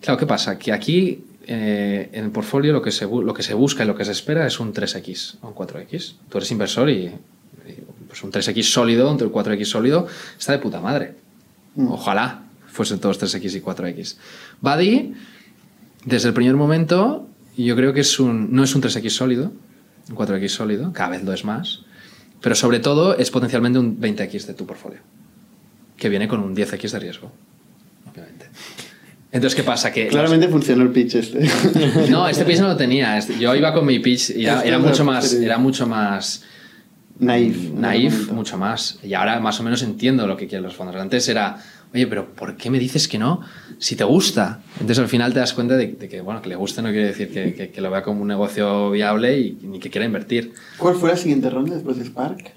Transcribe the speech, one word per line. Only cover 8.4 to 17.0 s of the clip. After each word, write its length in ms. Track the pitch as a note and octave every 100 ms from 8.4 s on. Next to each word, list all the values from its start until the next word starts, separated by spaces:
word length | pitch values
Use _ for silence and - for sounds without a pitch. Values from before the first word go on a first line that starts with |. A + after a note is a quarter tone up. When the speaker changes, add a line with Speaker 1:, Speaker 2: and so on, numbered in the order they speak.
| F#2+
Speaker 1:
X 240 | G#2+ G#2+
sólido, 400 | - A#2 A#2 C3+
un 60 | D3 A2+
cuatro 220 | A2 G#2
X 140 | G#2 G#2
sólido, 400 | A2 A#2 D#3 F3 - - -
está 140 | -
de 60 | C#3
puta 200 | A2 F2
madre. 360 | F2+ C#3 - - _ _ _ _ _ -
Speaker 2:
Mm. 160 | B2+
Speaker 1:
Ojalá 520 | A2+ - G2+ B2 - - - -
fuesen 320 | - A2 G2
todos 180 | G2+ F#2+
tres 180 | G2 F#2+
X 200 | F#2+ F#2+
y 40 |
cuatro 260 | F#2 F2+ F2+
X. 300 | E2+ F2+ - - - - -
Buddy, 520 | C#3+ D3 F#3 B3 - - - - - _ _ _ - _ B2+
desde 240 | A#2+ A#2
el 40 |
primer 220 | A#2 B2 C3+
momento, 720 | D3 D#3+ D#3+ F3